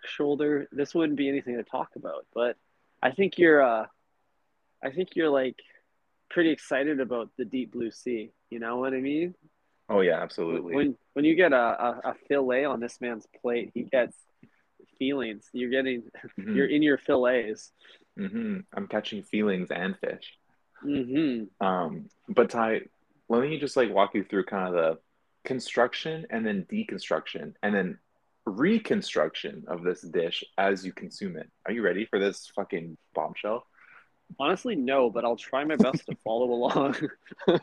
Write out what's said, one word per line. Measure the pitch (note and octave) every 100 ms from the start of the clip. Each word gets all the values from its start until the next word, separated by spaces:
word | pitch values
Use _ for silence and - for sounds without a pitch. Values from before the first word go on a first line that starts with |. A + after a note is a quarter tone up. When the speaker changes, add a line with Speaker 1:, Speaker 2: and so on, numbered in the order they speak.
| -
Speaker 1:
shoulder, | - D3 C#3+ D3 C#3+ -
this | C3+ C#3+ E3
wouldn't | D#3+ C#3
be | C#3
anything | C#3 B2+ A#2+
to |
talk | - C3 E3 -
about. | F2 D2 -
But | A2+ A#2+ - _ _ _ -
I | B2+
think | D#3 G3 -
you're, | E3+ D3
uh, | B2+ A2+ G#2+ _ _ _ _ _ _ _ _ _
I | C#3
think | C#3+ F#3 -
you're, | D#3+
like, | C#3 C3 - - _ _ _ _ _ _
pretty | F3 E3
excited | C#3 - C3+ D3 C#3
about | A#2+ A#2+ G#2+ -
the | A#2
deep | C3 A2
blue | A#2+ A#2
sea. | - B2+ A2+ A2 _ _
You | A#2
know | A2+ B2
what | C3
I | C3
mean? | C3+ D3+ F3+ F3+ _ _ _ _ -
Speaker 2:
Oh, | G#2
yeah, | F2+ E2
absolutely. | F2 - E2 E2 E2+ C#3
Speaker 1:
When, | D3 A#2+ _
when | C#3+ D3+
you | D#3+
get | F3
a, | B2+
a, | A#2 - A#2+ B2 C3
a | - -
fillet | C#3 C3 B2+ C#3+
on | A#2
this | A#2+ -
man's | B2 A2 - -
plate, | B2 A#2+ A#2
he | A#2+
gets | A#2+ C3 A#2 - _ _ - _ _ _ - -
feelings. | C3+ C#3 A2+ G#2 _
You're | B2 B2
getting, | C3 C3 A#2+ G#2+ - A#2 -
Speaker 2:
Mm-hmm. | G2 A2
Speaker 1:
you're | C#3
in | D3
your | D3+ C3+
fillets. | - C3+ B2 B2+ G#2+ G#2+ - _ - - _ -
Speaker 2:
Mm-hmm. | G3 A3+ A3 F#3+ G3
I'm | - -
catching | G#2+ - G#2
feelings | - G#2+ G#2+ F#2 F2+
and | E2+ F#2+ F#2+
fish. | - - - - _ _ _ _ C#3+
Speaker 1:
Mm-hmm. | C#3 B2 C#3 D#3 A#2 G#2+ - F#2+
Speaker 2:
Um, | F#2 E2 - - _ -
but | A#2+ G#2+
Ty, | A#2 A2 A2 - _ _ _ -
let | A#2 C#3+
me | D#3
just, | C#3 C3+
like, | A2+
walk | G2 G2+ G#2+
you |
through | F#2 G2 -
kind | G2+ F#2
of |
the | F2 D#2+ D#2+ _ _ _ _ -
construction | C3 - B2 B2 - D#3+ D#3+ D#3+
and | A2+ A2
then | G2 F2
deconstruction | G#2+ A2 G2 - D#2+ - F2+ D2+ -
and | G#2 G2+
then | F2+ - _ _ _ _ A2+
reconstruction | G2 E3+ A3+ - G#2+ - - D#2+ - - D#2 D#2
of | E2+
this | F2+ F2
dish | F2 F2 E2+ - - -
as | G2 F#2+ F#2
you |
consume | - F2+ - G2 E2
it. | - _ -
Are |
you | A#2
ready | G2 F#2 A2
for | G2+
this | G2 - - -
fucking | F#2+ F2+ E2 D#2+ _ E2+
bombshell? | D#2 - G#2 A#2+ - _ - - _ _ _ -
Speaker 1:
Honestly, | C#4+ F#4 B3+ F3+
no, | B2+ C#3 A#2+
but | A2+ A#2
I'll | A#2
try | - C3
my | D3+ D3
best | B2+ - -
to | -
Speaker 2:
<laughs> |
Speaker 1:
follow | A2 A#2 B2
along. | A#2+ B2 D#3 C3+ A#2+
<laughs> | D#3+ - - - - E3+